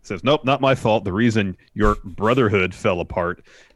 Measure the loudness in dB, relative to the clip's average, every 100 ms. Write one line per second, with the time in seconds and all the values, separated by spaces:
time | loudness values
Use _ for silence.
0 | -10 -4 0 0 0 0 0 0 2 0
1 | 0 0 2 2 -2 -6 _ 0 2 2
2 | -6 -4 0 2 2 2 -2 -2 -2 -2
3 | -4 -4 -4 -6 _ -20 _